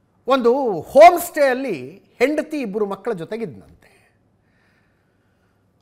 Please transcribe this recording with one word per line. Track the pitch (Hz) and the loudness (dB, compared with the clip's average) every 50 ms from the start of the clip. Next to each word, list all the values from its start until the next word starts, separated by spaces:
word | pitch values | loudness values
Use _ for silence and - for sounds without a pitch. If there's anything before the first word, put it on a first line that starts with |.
| _ _ _ _ _ | _ _ _ _ _
ಒಂದು | 233 269 269 226 233 247 285 269 226 185 156 | -2 -2 0 2 0 0 0 -2 -4 -6 -6
ಹೋಮ್ | - - - 269 320 359 359 320 | -10 0 6 8 8 8 8 4
ಸ್ಟೇಯಲ್ಲಿ | - - - 302 285 262 247 254 269 254 175 131 123 135 180 208 _ _ _ _ | -4 -8 -2 0 0 0 0 -2 -6 -8 -10 -10 -12 -16 -20 -20 _ _ _ _
ಹೆಂಡತಿ | 233 285 302 302 269 302 311 294 | -2 -2 -2 -6 -8 -8 -10 -10
ಇಬ್ಬರು | 247 202 185 220 208 | -8 -8 -6 -6 -6
ಮಕ್ಕಳ | 196 190 196 - 240 220 | -6 -8 -10 -10 -10 -10
ಜೊತೆಗಿದ್ನಂತೆ. | 170 160 - 220 226 226 160 107 95 - - - _ _ _ _ _ _ _ _ _ _ _ _ _ _ _ _ _ _ _ _ _ _ _ _ _ _ _ _ _ _ _ _ _ _ _ _ _ _ _ _ _ | -10 -10 -12 -12 -12 -12 -14 -14 -20 -20 -20 -20 _ _ _ _ _ _ _ _ _ _ _ _ _ _ _ _ _ _ _ _ _ _ _ _ _ _ _ _ _ _ _ _ _ _ _ _ _ _ _ _ _